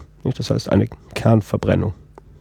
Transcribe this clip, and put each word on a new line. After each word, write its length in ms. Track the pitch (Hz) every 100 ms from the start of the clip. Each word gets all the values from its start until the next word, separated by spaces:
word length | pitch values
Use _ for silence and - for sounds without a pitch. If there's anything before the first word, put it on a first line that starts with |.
| - -
nicht? 160 | - -
Das 100 | -
heißt, 220 | 120 -
eine 160 | 101 117 - -
Kernverbrennung. 800 | - 113 113 - 101 98 95 101 - - - - -